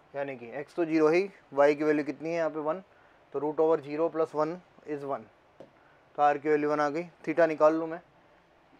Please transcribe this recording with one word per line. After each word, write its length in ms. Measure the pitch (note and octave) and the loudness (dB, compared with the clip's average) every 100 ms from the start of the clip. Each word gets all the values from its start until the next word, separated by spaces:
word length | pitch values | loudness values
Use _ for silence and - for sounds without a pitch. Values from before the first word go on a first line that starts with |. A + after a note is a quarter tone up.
| _ C#3 | _ -10
यानी 220 | C#3 C3 | -8 -10
कि 120 | A#2 | -12
एक्स 260 | B2 D3+ - | -12 -8 -4
तो 100 | E3 | 0
ज़ीरो 220 | D#3+ D3+ | 4 4
ही, 220 | E3+ G3 - _ | 4 0 -6 _
वाई 220 | C3+ C#3+ D3 | 4 4 4
की 80 | |
value 220 | D#3 D3+ C#3+ | 2 0 -2
कितनी 240 | C#3 D#3+ | -8 -6
है 60 | E3+ | -4
यहाँ 140 | D#3 | -4
पे, 100 | D#3 | -4
वन, 240 | D3+ F3+ - _ _ _ _ | -6 -6 -10 _ _ _ _
तो 60 | C#3 | -6
root 200 | D3 D3+ | -4 0
over 260 | D#3+ D#3+ C#3+ | 2 2 -2
zero 280 | D3 E3 D#3 | -4 -2 -2
plus 200 | D#3+ D3 | -2 -2
one 200 | D3+ F3+ - _ - | -2 -4 -14 _ -12
is 140 | D3 C#3 | -10 -8
one, 160 | B2+ G#2 _ _ - - _ _ _ _ - | -8 -10 _ _ -20 -20 _ _ _ _ 0
तो 60 | |
आर 160 | D3 C#3+ | 2 2
की 120 | D3+ | 2
value 200 | D3+ D3 | 0 2
one 100 | D3+ | 0
आ 100 | D3 | 0
गई। 140 | D3+ | -4
theta 440 | F3 - - D#3+ E3 | -8 -10 -4 2 2
निकाल 260 | D3+ D#3 | 4 4
लूँ 140 | D#3+ E3 | 4 -2
मैं, 140 | E3+ - _ _ _ _ _ _ | -10 -16 _ _ _ _ _ _